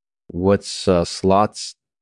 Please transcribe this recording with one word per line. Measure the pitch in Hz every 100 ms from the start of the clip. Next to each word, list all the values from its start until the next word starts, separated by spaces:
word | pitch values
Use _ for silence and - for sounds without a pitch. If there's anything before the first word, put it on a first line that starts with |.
| _ _ _
What's, | 87 95 101 - - -
uh, | 87 85
slots? | - 95 98 110 - - - _ _